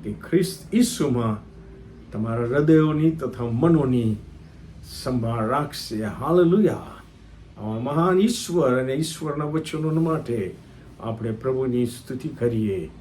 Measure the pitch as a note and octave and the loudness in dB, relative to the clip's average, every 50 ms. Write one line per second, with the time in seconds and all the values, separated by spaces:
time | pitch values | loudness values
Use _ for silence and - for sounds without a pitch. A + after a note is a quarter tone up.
0 | - G#2+ G#2 - - - - F3+ F3+ - - - - - - A3+ A#3+ - - - | -6 -8 -8 -8 -6 0 2 2 2 2 -4 -10 -12 -2 2 2 2 2 2 -2
1 | D#3+ C3+ B2 A#2+ A2+ A2+ A2 G#2+ - - - - - - - - - - - - | 0 0 0 0 0 0 -2 -4 -8 -16 -20 -20 -20 -20 -18 -18 -20 -20 -20 -20
2 | - - - G#2 A2 A#2 A2+ A#2 A#2+ A#2 B2 C#3+ D3 D#3 D#3+ D#3 D#3 D#3 D#3 D3+ | -20 -12 -8 -6 -4 -4 -2 -2 -2 0 2 2 6 8 8 8 8 6 2 4
3 | D#3 D#3+ D#3+ D#3+ C#3 B2 - - A#2+ A#2 A2+ A#2 D3 E3+ E3+ D#3 C#3 C3 B2+ B2 | 2 2 2 0 -6 -6 -6 -4 -4 -2 0 2 4 6 6 6 4 4 2 2
4 | A#2 A2 G#2+ G#2+ - - - - - - - - - - - - - - - - | 2 0 -2 -4 -6 -14 -20 -20 -20 -20 -20 -20 -20 -20 -20 -20 -18 -16 -16 -8
5 | - C3+ B2+ B2 A2 A2+ A#2 A#2 A2 A2 B2+ C#3+ D3+ D3 - - - - A2+ G#2+ | -6 -4 -2 -2 -2 -2 -2 -2 -2 0 0 -2 -2 -4 -6 -10 -10 -8 -6 -6
6 | A2 G#2+ - - - D3 E3 F3+ F3 E3 F3 G#3 G#3+ E3+ A2+ G#2 - - - - | -6 -6 -6 -6 -2 2 4 6 6 6 6 6 4 4 2 0 -8 -14 -16 -18
7 | - - - - - - - - - - - - G#2+ G#2+ A2 A2+ B2 C3+ C#3+ D#3 | -20 -20 -20 -20 -20 -20 -20 -20 -20 -20 -16 -10 -8 -6 -4 -4 -4 -2 0 2
8 | E3 F#3 F#3 F#3 G3+ A#3+ A#3+ - - - E3+ F3 D3 C3 B2 C3 C3 C3 C3 C#3+ | 2 4 4 4 4 4 2 0 -4 -2 0 2 4 4 4 2 0 0 -2 -2
9 | D#3+ D#3+ - - E3 D3+ C#3+ D3 D3 D3 D3+ D#3+ D#3 - - D#3+ D#3 D#3 D#3 D#3+ | -2 -4 -4 -8 -6 -6 -4 -4 -4 -2 -2 -4 -4 -4 -6 -4 -2 0 0 2
10 | D#3+ D#3+ D#3+ D#3 - - A#2+ A2+ F#2+ F2+ F2 - - - - - - - - - | 2 2 0 -2 -2 -4 -4 -4 -4 -6 -8 -12 -18 -20 -20 -20 -20 -20 -18 -10
11 | - A2+ A2+ A2+ A#2+ A#2 G#2+ G#2+ - C3 C3 C3 C3 B2+ A#2+ B2 B2 A2+ - - | -8 -6 -6 -4 -4 -6 -6 -4 -2 -2 -2 0 -2 0 0 0 0 0 -2 -10
12 | - - C3 B2 - D3+ - - A#2+ A#2+ A#2 A2+ A2 G#2 F#2+ F#2 E2 D#2 - - | -12 -10 -10 -8 -8 -8 -6 -2 -2 0 0 0 0 0 -2 -4 -6 -10 -14 -18